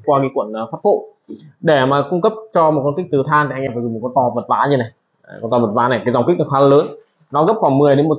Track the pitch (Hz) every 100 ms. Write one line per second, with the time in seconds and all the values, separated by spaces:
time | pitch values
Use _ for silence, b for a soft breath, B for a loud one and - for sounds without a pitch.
0 | - 139 135 135 107 110 117 - 208 -
1 | - _ - B 156 _ - 147 131 143
2 | 143 180 214 214 - 185 160 156 135 143
3 | 180 143 135 151 143 131 135 120 120 113
4 | 123 131 123 117 117 117 131 139 113 -
5 | _ _ _ 95 113 123 113 107 120 120
6 | 104 123 120 180 156 139 139 139 160 -
7 | b _ _ 139 170 220 - 135 147 139
8 | 156